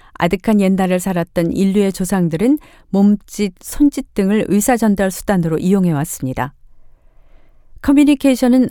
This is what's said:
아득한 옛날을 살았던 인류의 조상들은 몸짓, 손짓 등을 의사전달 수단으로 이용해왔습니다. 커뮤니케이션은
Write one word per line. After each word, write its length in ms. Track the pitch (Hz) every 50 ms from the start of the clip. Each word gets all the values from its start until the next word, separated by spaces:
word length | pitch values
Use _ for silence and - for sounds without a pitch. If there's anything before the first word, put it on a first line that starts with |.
| - - -
아득한 460 | - 170 175 - 190 - 226 214 208
옛날을 380 | 196 190 190 185 190 180 185 185
살았던 540 | - 196 185 175 170 - - 180 170 165
인류의 400 | - - 196 196 190 208 196 196
조상들은 640 | 185 - 185 - 202 190 175 160 165 160 208 254 302 294 - - - - _ _
몸짓, 640 | - 196 202 208 208 - - - - - 208 190 - _
손짓 520 | - - - - 294 285 - 277 262 - _
등을 320 | - 196 190 208 220 - -
의사전달 640 | 202 202 214 - 240 214 226 214 202 180 196 190
수단으로 460 | - - - - 202 180 165 165 160 -
이용해왔습니다. 920 | - 185 202 196 185 175 156 139 151 - - - 139 131 127 - 123 139 - _ - - - - - - - _ _ _ _ - - _ - - - - _ - _ - - -
커뮤니케이션은 880 | - 269 285 285 294 285 294 269 - 269 254 - 262 240 247 262 247 -